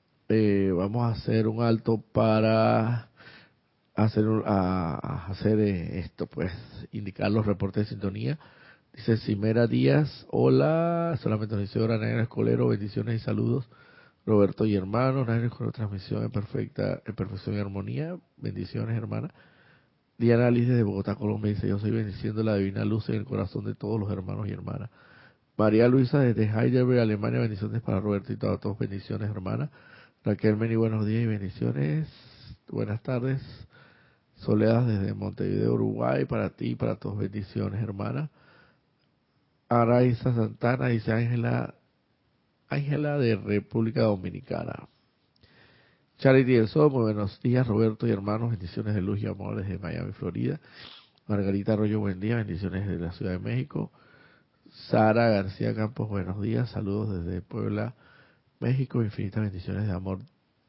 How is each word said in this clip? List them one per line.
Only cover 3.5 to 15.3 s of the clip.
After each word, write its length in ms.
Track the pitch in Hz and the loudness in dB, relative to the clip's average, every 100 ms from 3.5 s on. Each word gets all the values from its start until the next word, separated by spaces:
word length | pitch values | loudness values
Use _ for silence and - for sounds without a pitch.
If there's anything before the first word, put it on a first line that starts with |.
| _ _ _ _ - | _ _ _ _ 0
hacer 320 | 107 107 110 | 2 4 2
un, 160 | 110 104 | 2 2
a, 540 | 98 92 92 82 69 | 2 2 0 -2 -4
a 260 | - 92 87 | -6 -8 -8
hacer, 300 | 95 104 107 | -2 0 2
eh, 380 | 104 92 80 92 | 2 0 -4 -8
esto, 280 | 82 - - | -8 -10 -8
pues, 240 | - 90 90 - - - | -6 -6 -6 -14 -16 -12
indicar 400 | 107 101 - 104 | -10 -10 -4 0
los 140 | 110 101 | 2 0
reportes 400 | 95 98 107 107 | 0 -2 -2 -4
de 40 | |
sintonía. 460 | 107 98 104 120 156 - - - - _ | -4 -6 -4 -6 -6 -12 -20 -20 -20 _
Dice 220 | - 113 110 | -6 0 0
Cimera 520 | - 101 110 113 117 | 0 0 2 2 2
Díaz, 600 | 123 135 143 143 - - | 4 4 4 2 -4 -6
"Hola, 880 | 117 127 131 147 160 170 170 170 156 | 2 4 6 4 2 0 -2 -2 -2
solamente 320 | 110 107 107 107 | -2 -2 -2 -4
nos 60 | |
dice 180 | 104 113 | -2 0
hora 180 | 110 113 | 0 0
negra 260 | 110 117 | 0 -2
escolero, 440 | 117 113 113 120 123 | -2 0 2 4 2
bendiciones 540 | 107 104 110 110 113 | 0 -2 -4 -2 -4
y 20 | |
saludos. 460 | - 107 113 127 - - - - - _ - | -2 0 0 0 -4 -14 -20 -20 -20 _ 2
Roberto 400 | 107 98 - 110 | 4 4 4 2
y 100 | 101 | 2
hermanos, 540 | 95 113 131 135 | 0 0 2 2
negra 160 | 117 | 0